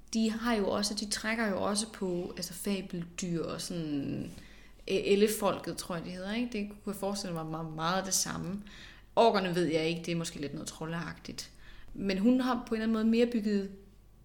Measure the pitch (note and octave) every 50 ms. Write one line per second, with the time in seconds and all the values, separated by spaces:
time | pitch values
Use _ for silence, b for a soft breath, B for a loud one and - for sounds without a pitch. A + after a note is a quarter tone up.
0 | - - - A3+ A3+ A3 G#3+ A3+ A3+ A#3+ A#3 G#3 G3 F#3 - G3+ G#3 - G#3+ G#3
1 | G#3+ G#3 - - - G#3+ A3+ A3+ A3+ G#3 F#3 F3+ - F#3+ G#3+ G#3 A3+ - - -
2 | G3 F#3 F3 F3 F3+ - - - F3 - - - - G#3 G3+ F#3+ F#3+ - - F3
3 | E3+ F3 - - F#3+ F3 E3+ E3 - - - E3 - - F3+ E3+ D#3+ D3+ D3 C#3
4 | - - D3 C3+ - - B B B B B B B B B B - - F#3+ F#3+
5 | - - G3+ G3+ G#3 A3 G#3+ - G3+ F#3+ F#3 E3+ - E3+ D#3+ - - - F3+ E3
6 | E3+ F3 F3+ F3+ F#3 G3 G#3+ A#3 B3 A#3+ - G#3 G3+ G#3 - - - G3+ G3 -
7 | G3 G3 G3+ G3+ - F#3 E3+ D#3+ D#3+ D#3 D#3+ D#3+ E3 D#3+ D#3 D#3 D#3+ E3 F#3 F#3+
8 | F#3+ G3 F#3 - - - - E3 D#3+ E3 G3 G#3 B B B B B B B B
9 | B B - G3 A#3 A3+ G#3 G3 F#3+ F3+ E3+ F3+ F3 D3 D#3+ D#3+ D#3+ E3 E3+ E3+
10 | E3+ F3+ E3+ E3+ E3 - - D#3 D3 C#3 D3+ D#3 - - - - D#3+ D#3+ E3 E3+
11 | E3+ E3 E3 - - - - - - - B B B B B B B B - -
12 | G3 G3 F#3+ F#3+ G3 A#3+ B3+ B3+ B3 B3+ A#3+ A#3 B3 - A3+ A3 A3 A3+ A3+ A3
13 | A3 A3 A3+ A#3 A#3+ A#3+ A#3+ A3 G3+ G#3+ G#3 G3+ G3 G3 - - - - - -
14 | - - - -